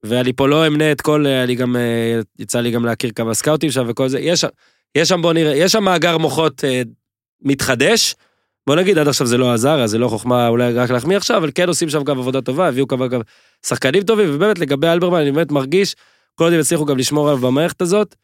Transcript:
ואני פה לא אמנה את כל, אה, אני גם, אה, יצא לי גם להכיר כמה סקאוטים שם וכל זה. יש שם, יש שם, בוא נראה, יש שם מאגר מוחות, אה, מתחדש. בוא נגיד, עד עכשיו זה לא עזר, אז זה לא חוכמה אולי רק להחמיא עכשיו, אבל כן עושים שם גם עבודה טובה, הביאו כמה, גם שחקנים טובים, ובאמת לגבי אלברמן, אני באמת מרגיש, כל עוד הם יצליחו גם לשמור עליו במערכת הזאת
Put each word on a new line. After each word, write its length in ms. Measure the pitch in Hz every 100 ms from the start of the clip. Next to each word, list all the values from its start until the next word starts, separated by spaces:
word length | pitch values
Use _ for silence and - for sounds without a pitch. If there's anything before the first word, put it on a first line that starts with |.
ואני 300 | 107 123 127
פה 140 | 127 139
לא 200 | 147 160
אמנה 240 | 151 156
את 100 | 143
כל, 240 | - 151 143
אה, 160 | 131
אני 120 | 127 123
גם, 200 | 127 123
אה, 440 | 120 117 117 117 107 _
יצא 200 | 110 120
לי 120 | 120
גם 140 | 117 117
להכיר 260 | 113 123
כמה 220 | 110 113
סקאוטים 380 | 110 - 151 160
שם 140 | 127 120
וכל 200 | 117 131
זה. 120 | 131
יש 220 | 143 170
שם, 60 | 156 _ _ _ _ 143
יש 140 | 165
שם, 120 | 180
בוא 120 | 165
נראה, 220 | 165 156 143
יש 160 | 185
שם 120 | 220
מאגר 340 | 196 175 175 160
מוחות, 460 | 160 - 160 -
אה, 180 | 143 127 117 117 _ _ _ _
מתחדש. 760 | 139 139 - 123 147 220 - - _ _ _ _ -
בוא 80 | 151
נגיד, 220 | 185 175
עד 100 | 143
עכשיו 200 | 123 127
זה 100 | 120
לא 160 | 127
עזר, 280 | 117 127 156
אז 80 | 113
זה 80 | 110
לא 100 | 123
חוכמה 400 | 107 120 123 120
אולי 260 | 117 123
רק 160 | 117 123
להחמיא 280 | 123 131 196
עכשיו, 200 | - 220
אבל 140 | 160 175
כן 120 | 175
עושים 220 | 165 165
שם 140 | 151
גם 160 | 139 135
עבודה 220 | 127 131
טובה, 260 | 120 135 180
הביאו 200 | 127 135
כמה, 200 | 135 127
גם 140 | 123 110 _ _ _ -
שחקנים 380 | 120 131 165
טובים, 260 | 196 220 190
ובאמת 300 | 143 202 190
לגבי 280 | 151 139 165
אלברמן, 340 | 170 175 175
אני 100 | 143
באמת 200 | 143 156
מרגיש, 440 | 143 135 175 196 - _ _ _ -
כל 80 |
עוד 100 | 165
הם 60 | 170
יצליחו 260 | 147 165 147
גם 120 | 131
לשמור 320 | 131 147 147
עליו 120 | 139
במערכת 400 | 127 131 170 -
הזאת 340 | 180 202 208 _